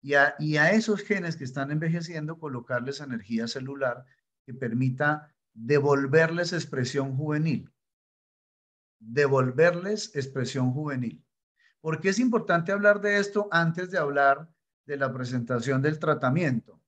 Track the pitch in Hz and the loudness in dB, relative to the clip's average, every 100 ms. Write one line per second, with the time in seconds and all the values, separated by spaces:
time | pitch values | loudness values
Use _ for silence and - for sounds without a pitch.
0 | 139 143 143 - 151 151 160 214 220 202 | 2 4 4 2 -2 2 4 4 2 -2
1 | - 196 170 165 131 139 139 151 160 170 | -2 -4 -2 -8 -8 -6 -4 -2 -2 -4
2 | 165 165 151 165 151 123 120 123 127 139 | -6 -10 -10 -10 -10 -10 -6 -6 -4 -8
3 | 143 117 95 113 117 135 131 139 131 123 | -8 -10 -4 -4 -4 -8 -10 -4 -4 -4
4 | - _ _ _ - 131 120 117 131 127 | -14 _ _ _ -18 -8 -4 0 0 0
5 | 147 151 - _ _ 113 117 147 139 139 | 0 0 -8 _ _ -14 2 4 6 2
6 | 139 160 160 170 170 170 - 131 123 143 | 4 4 4 0 -2 -4 -4 -4 -2 -2
7 | 135 131 151 151 160 123 - _ _ _ | -2 -4 -2 0 0 -2 -6 _ _ _
8 | _ _ _ _ _ _ _ _ _ _ | _ _ _ _ _ _ _ _ _ _
9 | 110 120 143 135 123 123 170 175 190 208 | -4 0 4 4 2 4 4 2 -4 -6
10 | - 143 135 135 120 135 127 131 151 131 | -6 -8 -6 -6 -4 -2 -2 -2 -4 -4
11 | 120 - _ _ _ _ _ _ 156 156 | -6 -8 _ _ _ _ _ _ -6 -2
12 | 190 190 254 226 - 170 170 202 208 208 | 0 0 2 0 2 0 2 4 4 4
13 | 208 202 202 208 202 165 165 165 180 185 | 2 0 0 -2 0 2 2 0 -4 -2
14 | 143 143 139 139 160 _ _ _ - 139 | 0 4 4 4 -4 _ _ _ -10 -4
15 | 135 127 123 127 117 123 127 135 147 151 | -4 -4 -4 -4 -2 -2 0 0 0 0
16 | 151 147 131 151 160 117 - _ | 0 2 2 2 2 0 -4 _